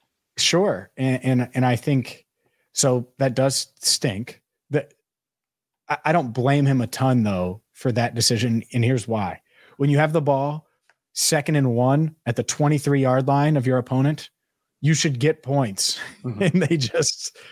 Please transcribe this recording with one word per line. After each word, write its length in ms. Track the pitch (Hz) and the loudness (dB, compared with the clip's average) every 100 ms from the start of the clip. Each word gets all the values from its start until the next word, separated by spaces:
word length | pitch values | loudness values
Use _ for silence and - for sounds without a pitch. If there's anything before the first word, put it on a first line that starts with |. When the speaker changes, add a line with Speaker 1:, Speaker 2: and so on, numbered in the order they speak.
| _ _ _ - | _ _ _ -4
Speaker 1:
Sure. 540 | - 165 196 95 98 - | 0 2 2 -2 -8 -4
And, 280 | 131 127 | -2 0
and, 260 | 131 127 120 | 0 0 0
and 120 | 131 127 | 0 0
I 100 | 120 | 0
think, 500 | - 135 117 - _ _ _ _ _ | 0 0 -2 -12 _ _ _ _ _
so 360 | - 135 127 120 - | 0 2 2 -2 -4
that 160 | 135 | -2
does 340 | 120 135 127 - _ | 0 0 0 -8 _
stink. 600 | - - 139 98 123 - _ _ - | -2 -2 -2 -4 -10 -14 _ _ -4
That 240 | 143 - _ _ _ _ _ _ _ _ _ - | -4 -4 _ _ _ _ _ _ _ _ _ -8
I, 100 | 151 151 | -4 0
I 60 | |
don't 200 | 170 127 | 0 0
blame 340 | 117 123 143 139 | -2 2 2 2
him 140 | 135 | 2
a 60 | 113 | -2
ton, 360 | - 131 127 | -2 2 2
though, 400 | 107 95 90 95 _ | 2 0 -4 -6 _
for 180 | - 127 | -6 -4
that 220 | 117 117 | -2 -2
decision. 480 | 117 117 117 123 117 - | -2 0 0 0 -2 -2
And 120 | 120 | -2
here's 240 | 117 131 117 | 0 0 -2
why. 320 | 110 92 82 _ _ - - | -4 -4 -8 _ _ -16 -2
When 120 | 143 | 2
you 80 | 143 | 2
have 140 | 156 | 2
the 80 | 160 | 0
ball, 480 | 143 135 143 151 - _ _ _ _ | 0 0 -2 -6 -12 _ _ _ _
second 420 | - - 156 143 151 | -4 0 0 2 2
and 180 | 135 | 2
one 400 | 117 127 143 160 - - | 2 2 2 0 -4 -6
at 100 | 120 | -4
the 60 | |
twenty-three 560 | 117 - 147 147 143 139 | -4 0 0 0 0 2
yard 260 | 131 131 131 | 2 2 2
line 300 | 143 147 147 | 2 2 2
of 100 | 123 | 2
your 120 | 127 | 0
opponent, 520 | 120 131 139 - - _ _ _ _ - | 0 0 0 0 -8 _ _ _ _ -4
you 140 | 147 | 0
should 240 | 156 165 123 | 0 0 0
get 240 | 143 156 | 0 -2
points. 560 | 131 139 120 95 - - | -2 -2 -2 -2 -4 -6
<laughs> 40 | - - | -10 -12
Speaker 2:
Mm-hmm. 180 | 123 104 | -10 0
Speaker 1:
And 200 | 190 175 | 2 2
they 140 | 151 165 | 2 0
just, 600 | 123 - 147 - - - - | -2 -2 -2 -4 -10 -16 -20